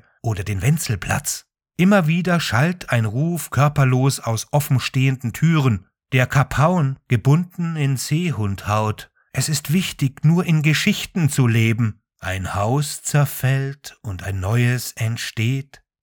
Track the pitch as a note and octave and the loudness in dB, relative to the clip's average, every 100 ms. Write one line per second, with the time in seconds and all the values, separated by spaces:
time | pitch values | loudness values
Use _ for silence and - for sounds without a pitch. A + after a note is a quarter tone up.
0 | _ _ A2+ G#2 G2+ G2 G#2+ D#3+ - G#2 | _ _ -6 -4 -4 -2 0 0 -2 -4
1 | - - - - - _ _ - F3+ G#3 | -4 -4 -4 -10 -12 _ _ 0 4 4
2 | D#3 E3+ F3+ E3+ - A2 D#3+ F3+ - A#2+ | 2 0 0 0 0 0 0 -2 -2 0
3 | A2 A#2 E3 F3 - B2+ D3 D3 C3 B2+ | 0 0 -2 -4 -4 2 2 2 2 4
4 | C3+ - - A2+ - D3 - C3 - C3 | 2 0 -4 -4 -2 -2 0 0 0 0
5 | C3+ C3 A#2 - D#3+ D#3+ C3 G2 - _ | 0 0 -4 0 2 4 2 0 -4 _
6 | _ B2+ B2 C#3 C#3 - D#3 F3+ C#3 C3+ | _ 0 2 2 0 2 2 2 0 -2
7 | - A#2+ C3+ D#3 F3+ - E3+ D#3+ C#3 B2+ | -2 0 4 2 2 -6 -6 -2 0 -2
8 | - D3+ F3 G#2+ G2+ F#2+ - G#2+ G#2+ - | -2 -2 -2 -2 -2 -4 -2 0 0 -4
9 | - _ _ - C3+ D3 - F3 F3+ - | -10 _ _ -6 -4 -4 -2 -2 -2 -2
10 | C3+ - D3+ E3+ F3+ D#3+ D3+ C#3+ - G#3 | -4 0 2 2 2 2 2 2 0 -2
11 | - F#3+ D3 - B2 A2+ A2+ A2+ A2+ - | -4 -2 0 2 2 4 2 2 -2 -4
12 | _ _ F2+ F#2 F2+ G2+ G#2 C#3 C#3+ - | _ _ -8 -6 -4 -2 0 0 -2 -6
13 | - D3 C#3+ - C3 C3+ C3+ C#3 - - | -2 0 0 0 -2 0 -4 -10 -18 -16
14 | G#2+ F2+ F#2+ G2 F#2+ A#2 A#2+ B2 - - | -10 -8 -6 -4 -2 0 0 0 -6 -6
15 | A2+ A#2 - - A2+ C3+ - - _ _ | -4 -4 -8 -4 -2 -2 -6 -18 _ _